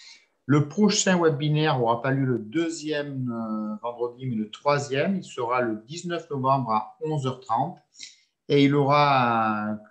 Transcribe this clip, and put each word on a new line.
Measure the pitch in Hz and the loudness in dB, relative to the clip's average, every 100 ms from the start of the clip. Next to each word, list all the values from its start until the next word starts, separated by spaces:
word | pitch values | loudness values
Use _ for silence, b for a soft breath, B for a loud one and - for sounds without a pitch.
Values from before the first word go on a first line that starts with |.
| B B B _ - | B B B _ 0
Le | 147 143 | 2 2
prochain | - 208 - 190 180 | 2 2 4 2 4
webinaire | 165 143 151 151 156 135 | 4 2 0 2 2 2
n'aura | 117 120 | 2 0
pas | 135 | 0
lieu | 135 131 | 0 2
le | 117 | 0
deuxième, | 107 151 165 160 151 147 143 135 123 | -2 -2 -2 -4 -4 -4 -4 -6 -6
euh, | 117 113 107 107 107 | -6 -4 -4 -6 -6
vendredi, | 120 117 120 120 131 | -8 -6 -6 -6 -6
mais | 110 | -4
le | 107 | -4
troisième, | - 143 143 123 135 170 190 | -4 0 0 0 -2 0 -2
il | |
sera | 139 - 117 127 | -6 -8 -2 0
le | 120 107 - | 0 -4 -10
dix-neuf | 170 175 170 - | -12 -8 -8 -6
novembre | 139 131 135 117 | -4 0 0 2
à | 110 - - | -2 -2 -10
onze | 156 151 131 | -4 -2 -4
heures | - | -6
trente. | - 117 160 - _ B B B B _ - | -4 -2 -2 -6 _ B B B B _ 0
Et | 143 | 4
il | 139 147 | 6 4
aura, | 135 147 143 135 120 113 110 107 107 107 - | 4 4 4 4 2 2 0 0 -4 -6 -8